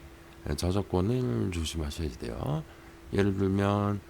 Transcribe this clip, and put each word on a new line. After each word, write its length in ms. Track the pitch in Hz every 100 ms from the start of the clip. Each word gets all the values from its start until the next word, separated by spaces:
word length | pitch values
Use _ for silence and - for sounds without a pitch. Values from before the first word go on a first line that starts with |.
| - - - - -
예, 60 | 73
저작권을 960 | 87 101 - 92 98 127 123 117 101
조심하셔야 580 | 85 80 82 73 78 76
돼요. 520 | - - - 135 156 - - - - -
예를 240 | 98 101 95
들면, 640 | 95 98 101 101 101 101